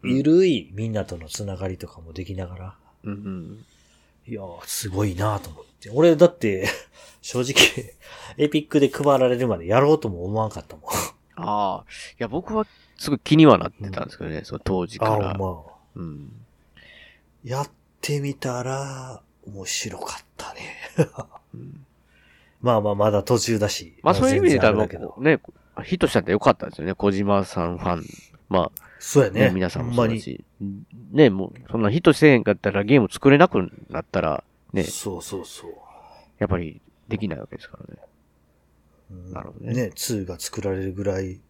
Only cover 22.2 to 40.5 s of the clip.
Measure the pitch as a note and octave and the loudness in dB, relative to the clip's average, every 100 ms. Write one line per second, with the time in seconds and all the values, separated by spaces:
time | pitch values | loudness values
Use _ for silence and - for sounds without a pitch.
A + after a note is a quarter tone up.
22.2 | _ _ _ _ B2 A2+ G#2 G2+ G#2 G#2 | _ _ _ _ 2 2 2 2 2 2
23.2 | G2 B2 - A2+ G2+ - - _ D3 F#3 | 2 0 2 0 0 -4 -10 _ 0 2
24.2 | C4 C4+ F#4+ C#3 A2 G#2 G#2+ - - - | 4 4 4 4 4 4 0 -4 -12 -2
25.2 | C3+ D3+ - - _ - - F3+ E3 - | 2 2 -2 -20 _ -14 -8 -2 0 0
26.2 | - F#2 - - - - D#2 F#2+ G2+ G2 | 0 2 4 2 -2 -10 -8 -2 0 0
27.2 | G2+ G2+ F#2+ - E2+ F2 F2+ F2 - - | 0 0 0 -4 -4 -4 -4 -4 -6 -18
28.2 | - _ _ F#2+ E2 - - - - C#3+ | -20 _ _ 0 0 -6 -20 -18 0 2
29.2 | A#2 G2 G#2 F#2 F#2 - A#2+ A#2+ A2+ A2+ | 2 4 2 2 -2 -4 -4 0 0 -2
30.2 | G2 C2+ - _ G2+ G2 - A#2 A2+ C#3 | -8 -14 -16 _ -12 -12 -16 -20 -8 6
31.2 | D3 F#2+ F#2+ - - A#2 G#2 C3 E3+ D3 | 6 6 -6 -10 -8 -2 0 4 4 6
32.2 | D#3 B2+ G2+ G2 G#2 G2 G#2 C#3 G2+ - | 6 6 4 0 0 -2 4 4 4 2
33.2 | C#3 C#3+ F3+ A2+ F2+ - - D3 - F#2+ | 6 8 6 4 -4 -8 -14 -12 -4 -2
34.2 | E2 D2 - _ _ - E2 - - F2+ | -2 -4 -8 _ _ -4 -4 -6 -8 -10
35.2 | - G2 E2 - F2 - - - - - | -12 -12 -14 -18 -18 -20 -20 -20 -20 -20
36.2 | _ _ G#2 F#2 D#2+ - _ _ _ A2+ | _ _ -4 -4 -6 -14 _ _ _ -8
37.2 | G#2+ D2+ G#1 - - - - - - _ | -6 -8 -12 -18 -20 -20 -20 -20 -20 _
38.2 | _ _ _ _ _ _ _ _ _ F#2 | _ _ _ _ _ _ _ _ _ -20
39.2 | F2+ - - - A#2 A#2 A2+ - - A2 | -14 -14 -14 -14 -6 -4 -4 -6 -6 -4
40.2 | F#2 E2+ - | -4 -8 -10